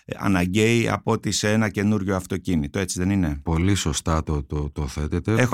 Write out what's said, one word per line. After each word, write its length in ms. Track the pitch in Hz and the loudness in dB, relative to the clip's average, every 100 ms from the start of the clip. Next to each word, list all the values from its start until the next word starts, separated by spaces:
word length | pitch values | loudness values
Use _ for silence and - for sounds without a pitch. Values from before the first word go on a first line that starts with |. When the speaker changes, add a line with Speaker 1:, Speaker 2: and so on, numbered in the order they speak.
Speaker 1:
ε, 100 | - - | -12 -6
αναγκαίοι 720 | 113 92 90 101 110 117 110 | 0 2 2 2 4 4 2
από 240 | 101 - | -2 -2
ότι 200 | 110 - | -2 -2
σε 200 | 95 104 | -2 0
ένα 160 | 107 110 | 2 0
καινούριο 480 | 92 101 107 95 95 | 0 2 2 0 -2
αυτοκίνητο, 600 | 90 92 - 87 71 101 | -2 -6 0 0 0 -4
έτσι 200 | 92 - | -4 -2
δεν 120 | 90 | 0
είναι; 300 | 101 85 69 | 2 0 -2
Speaker 2:
Πολύ 320 | 76 80 92 | -2 0 2
σωστά 480 | 101 80 71 - 80 | 2 0 -2 0 0
το, 200 | 73 76 | 0 -4
το, 280 | 71 76 73 | -4 -4 -4
το 160 | 73 71 | -4 -6
θέτετε, 460 | - 76 87 82 | -4 -4 -4 0
Speaker 1:
Έχουμε 140 | 113 123 | 2 4